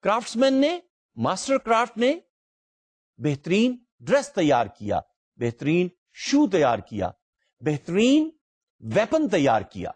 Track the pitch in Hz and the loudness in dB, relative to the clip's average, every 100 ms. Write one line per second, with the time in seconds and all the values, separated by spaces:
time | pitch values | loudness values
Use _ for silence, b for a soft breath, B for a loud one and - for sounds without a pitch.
0 | 175 220 226 226 269 269 277 349 _ _ | 0 -2 -2 0 2 4 2 -2 _ _
1 | _ - 117 190 - 269 220 226 233 214 | _ -6 -4 -4 -2 -4 0 0 0 0
2 | 240 330 _ _ _ _ _ _ _ _ | -2 -2 _ _ _ _ _ _ _ _
3 | _ _ 135 139 - 190 247 247 _ _ | _ _ -4 -4 0 2 2 -2 _ _
4 | 120 269 - - 156 127 107 - 104 92 | 0 0 0 -2 2 2 0 -6 -4 -4
5 | - _ _ _ 120 - 139 170 180 _ | -4 _ _ _ -6 -4 -2 0 -2 _
6 | _ - - 277 294 185 139 113 - 104 | _ -14 -2 2 2 2 2 0 -6 -6
7 | 90 - _ _ _ _ 147 147 - 180 | -6 -8 _ _ _ _ -6 -6 -4 0
8 | 233 294 311 - _ _ _ _ 113 117 | 2 2 0 -8 _ _ _ _ -4 -2
9 | 220 320 294 180 139 110 92 98 87 | 0 0 0 2 2 2 -2 -10 -12